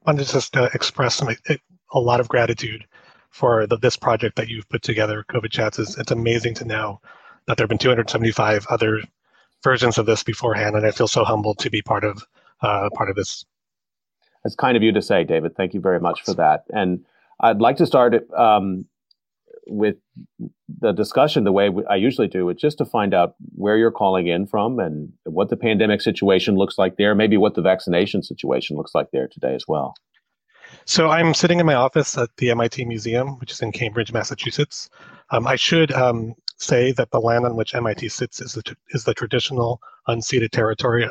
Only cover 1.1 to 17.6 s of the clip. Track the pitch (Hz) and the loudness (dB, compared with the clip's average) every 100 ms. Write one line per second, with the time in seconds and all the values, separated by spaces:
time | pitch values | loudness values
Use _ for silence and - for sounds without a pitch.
1.1 | - 131 - - 156 _ _ _ 139 120 | -2 -4 -4 -4 -6 _ _ _ -2 2
2.1 | 120 120 123 117 113 113 110 - _ _ | 2 2 0 0 -2 -8 -12 -18 _ _
3.1 | _ _ - 131 113 104 117 120 - - | _ _ -2 2 2 2 2 0 0 0
4.1 | 113 113 - 110 113 - 117 - 110 107 | 0 -2 -4 -6 -8 -8 -8 -4 -2 -2
5.1 | 107 - 123 110 - 107 - 107 - - | -4 -6 -6 -6 -4 -4 -4 -8 -8 -4
6.1 | 120 113 117 117 110 117 110 107 101 - | -2 0 0 -2 -6 -8 -6 -8 -10 -18
7.1 | - - - - 117 110 113 131 120 110 | -20 -20 -12 -6 -2 0 0 2 2 0
8.1 | 120 113 - 107 107 - 120 110 107 - | 0 0 0 0 0 0 -2 0 -2 -6
9.1 | _ _ _ _ _ 135 127 123 113 110 | _ _ _ _ _ 0 2 2 2 2
10.1 | 110 - 107 120 104 107 107 107 - 120 | 0 -2 -4 -2 0 0 0 0 2 0
11.1 | - 107 107 104 104 117 104 - 104 110 | 2 2 0 -2 -4 -4 -4 -4 -2 -2
12.1 | 101 - _ _ _ 113 104 104 - 98 | -6 -14 _ _ _ -2 -2 -2 -4 -4
13.1 | 98 92 - - _ _ _ _ _ _ | -4 -6 -8 -16 _ _ _ _ _ _
14.1 | _ _ _ 113 - 131 120 110 104 - | _ _ _ -12 -2 2 4 4 2 2
15.1 | 98 82 82 82 - 92 98 92 87 85 | 0 2 0 -2 -4 -4 -2 -2 0 0
16.1 | 85 - 87 80 76 - 107 95 90 - | -4 -4 0 2 2 -2 -4 -2 -2 -8
17.1 | _ _ - 117 104 | _ _ 0 0 4